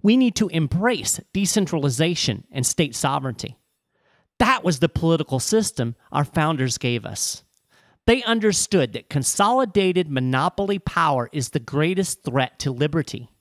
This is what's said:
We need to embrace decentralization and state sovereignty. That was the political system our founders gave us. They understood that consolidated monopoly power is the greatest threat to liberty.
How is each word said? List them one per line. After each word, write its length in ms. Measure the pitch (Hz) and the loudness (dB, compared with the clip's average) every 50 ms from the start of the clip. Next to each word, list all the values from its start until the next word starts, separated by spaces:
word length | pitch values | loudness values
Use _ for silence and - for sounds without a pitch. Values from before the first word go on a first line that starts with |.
| - | 6
We 160 | 202 226 262 | 6 6 6
need 180 | 262 240 190 | 4 2 2
to 120 | - 220 185 | 0 -2 0
embrace 680 | 160 165 156 131 - 175 202 240 247 160 104 - - - - _ _ | 0 -2 -2 0 0 0 2 0 0 0 -2 -4 -4 -6 -6 _ _
decentralization 1120 | 190 202 180 - 214 196 - - 160 139 143 123 120 160 170 175 - - - 110 - - _ - | -2 0 2 2 0 0 2 0 0 0 0 0 2 0 0 0 0 -2 -2 -2 -4 -8 _ -6
and 140 | 135 127 | -4 -2
state 280 | - - - 160 139 117 | -2 0 0 0 -2 -2
sovereignty. 600 | - - 139 135 143 135 131 113 - - - 117 _ _ _ _ _ _ _ _ _ _ _ _ _ _ _ _ _ | -4 -2 -2 -2 -2 -4 -4 -8 -8 -10 -14 -14 _ _ _ _ _ _ _ _ _ _ _ _ _ _ _ _ _
That 240 | 240 240 262 233 - | 2 2 2 0 0
was 180 | 175 165 131 | -2 0 2
the 100 | 156 160 | 0 0
political 500 | _ - 165 165 165 160 151 - 135 131 | _ 0 2 2 2 2 0 -2 -2 -4
system 560 | - - - 220 214 - - - 127 117 113 _ _ _ - | -2 2 2 2 2 0 -2 -4 -4 -4 -4 _ _ _ -2
our 120 | 139 147 | -2 -2
founders 520 | - - 165 151 156 165 135 131 127 117 | 0 0 0 0 0 0 0 -2 -2 -2
gave 300 | - - 123 120 117 107 | -2 -2 -2 -2 -2 -4
us. 360 | 110 107 - - - - - _ _ _ _ _ _ _ _ _ _ _ _ _ | -8 -8 -6 -6 -6 -6 -10 _ _ _ _ _ _ _ _ _ _ _ _ _
They 160 | - 233 269 240 | 2 2 2 2
understood 680 | 220 226 226 208 214 190 - - - - 185 139 117 101 | 0 0 2 2 2 2 2 -2 2 2 2 2 2 -2
that 160 | 117 - _ | -10 -12 _
consolidated 1000 | - 147 127 - - - 202 208 247 262 262 214 - 208 190 185 180 180 180 156 | -2 -2 0 0 -2 0 0 2 2 2 0 2 2 2 2 2 2 0 0 0
monopoly 680 | 143 131 127 127 131 131 147 180 - - 202 196 202 202 | -2 -2 0 2 2 2 0 0 0 -2 -2 -2 -2 -4
power 500 | _ - - 175 165 156 143 127 120 117 - | _ -2 0 2 2 2 2 0 -2 -4 -4
is 160 | 151 123 - | -6 -6 -4
the 100 | - 135 | -4 -6
greatest 640 | 117 - - 143 151 165 185 180 190 - - _ _ | -6 -4 -2 0 0 0 0 0 -2 -2 -4 _ _
threat 360 | 147 123 135 131 117 _ _ | -2 0 0 0 0 _ _
to 100 | - 139 | -6 -6
liberty. 600 | 131 120 143 151 147 165 143 - - 120 120 - _ _ | -2 -2 -2 0 0 -2 -4 -4 -8 -12 -12 -14 _ _